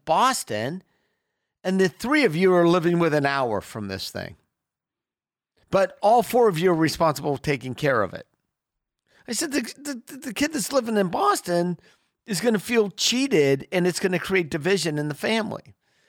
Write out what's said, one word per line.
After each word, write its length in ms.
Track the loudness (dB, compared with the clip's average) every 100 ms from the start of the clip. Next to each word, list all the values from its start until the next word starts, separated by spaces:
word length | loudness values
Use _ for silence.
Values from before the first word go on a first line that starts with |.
Boston 800 | -2 2 2 0 -4 -6 -4 -8 -14 _ _ _ _ _ _ _
and 160 | -2 2
the 80 | 2
three 360 | 0 -2 2
of 120 | 2 4
you 160 | 4
are 160 | 6 6
living 300 | 4 2 2
with 160 | 2
an 100 | 2
hour 380 | 2 0 -2 -4
from 260 | -6 -10 -8
this 220 | -8 -8
thing? 260 | -10 -12 -14 _ _ _ _ _ _ _ _ _ _ _ _ _
But 260 | 0 0 0
all 200 | 4 4
four 260 | 4 4 4
of 100 | 4
you 140 | 2
are 20 |
responsible 640 | 2 0 0 0 0 -4 -4
for 60 |
taking 320 | -2 -4 -6
care 280 | -4 0 0
of 100 | 0
it." 140 | -6 -18 _ _ _ _ _ _ _ _ _ -10
I 60 |
said, 200 | -6 -4
"The, 100 | -4 -6 -10 -12 -12 -14
the, 80 | -16
the 180 | -10
kid 180 | -4 -4
that's 200 | -4 -2
living 260 | -2 0 0
in 100 | 0
Boston 680 | 0 0 0 0 0 0 -4 _ _ _ _ -8
is 140 | -2
gonna 200 | 0 0
feel 300 | 2 0 0
cheated, 760 | -2 -2 0 2 4 4 2 0
and 140 | -2 0
it's 120 | 0
gonna 200 | -2 -2
create 320 | -2 -2 -2
division 480 | -4 -2 0 0 -4
in 100 | -4
the 60 |
family." 600 | -4 -2 -2 -4 -10 -14 _ _ _